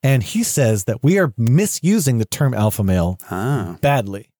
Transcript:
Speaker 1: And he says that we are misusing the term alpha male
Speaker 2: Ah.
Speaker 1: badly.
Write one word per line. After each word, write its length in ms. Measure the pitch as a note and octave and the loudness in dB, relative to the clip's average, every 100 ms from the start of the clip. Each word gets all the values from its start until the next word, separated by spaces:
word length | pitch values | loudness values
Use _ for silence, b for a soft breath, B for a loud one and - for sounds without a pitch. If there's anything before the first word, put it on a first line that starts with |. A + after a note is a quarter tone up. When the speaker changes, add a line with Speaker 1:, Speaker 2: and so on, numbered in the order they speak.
Speaker 1:
And 200 | C3+ C3+ | 2 0
he 200 | G#2 G#3 | 0 -2
says 420 | A#3 - A#2+ G#2+ | -2 0 2 0
that 180 | - G#2+ | -2 0
we 160 | C#3+ G3 | 2 2
are 160 | E3+ - | 0 0
misusing 800 | A#2 C#3 G#3 - D#3+ G#3+ C#3 A#2+ | 2 2 2 -2 0 2 2 0
the 80 | |
term 300 | A2 - C#3 | -2 -2 -2
alpha 280 | A#2 G#2+ - | 2 0 0
male 360 | G2 F#2 E2+ F2+ - | 0 2 0 -4 -8
Speaker 2:
Ah. 460 | F2+ A2+ C#3+ E2+ F2 | -6 -4 -4 -6 -2
Speaker 1:
badly. 480 | C#3+ C#3 G2+ G2 A#2 _ | 0 0 -2 -10 -14 _